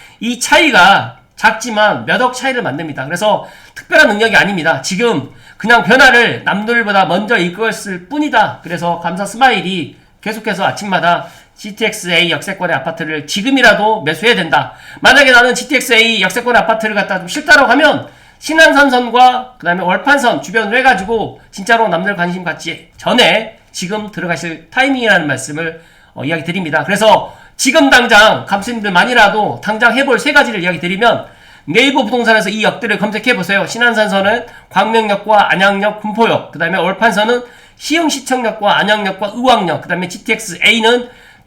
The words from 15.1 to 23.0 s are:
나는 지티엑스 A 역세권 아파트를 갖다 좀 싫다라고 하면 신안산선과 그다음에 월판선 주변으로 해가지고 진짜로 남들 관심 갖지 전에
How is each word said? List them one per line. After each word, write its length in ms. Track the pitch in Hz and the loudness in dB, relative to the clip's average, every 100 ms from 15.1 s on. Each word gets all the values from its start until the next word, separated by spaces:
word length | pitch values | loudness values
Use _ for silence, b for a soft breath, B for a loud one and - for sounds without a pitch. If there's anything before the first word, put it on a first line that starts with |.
| 262 269 | 4 6
나는 240 | 247 247 214 | 6 4 0
지티엑스 380 | - 262 269 | -4 -4 0
A 280 | 220 226 214 | 2 2 0
역세권 320 | 190 240 240 | -2 -2 0
아파트를 400 | 220 - 220 220 226 | 2 2 0 -2 -4
갖다 240 | - 190 | -4 -4
좀 100 | 175 | -6
싫다라고 420 | 302 294 294 233 | -6 2 4 4
하면 380 | 269 294 120 - B B B | 4 2 0 -6 B B B
신안산선과 1160 | - 320 311 277 277 247 240 240 254 247 - - | -2 4 4 6 4 2 0 4 4 4 -6 -6
그다음에 240 | 165 180 | -4 -2
월판선 600 | 180 190 269 277 240 160 | 0 -2 2 2 2 0
주변으로 360 | - 226 208 247 | -2 -4 -2 2
해가지고 640 | 262 190 190 226 135 B B | 2 2 0 -4 -4 B B
진짜로 360 | - 196 226 214 | -10 0 2 2
남들 300 | 170 196 180 | 0 -2 -2
관심 260 | 175 180 | -4 -4
갖지 460 | 170 160 165 160 - | -8 -8 -10 -12 -16
전에 600 | - | -8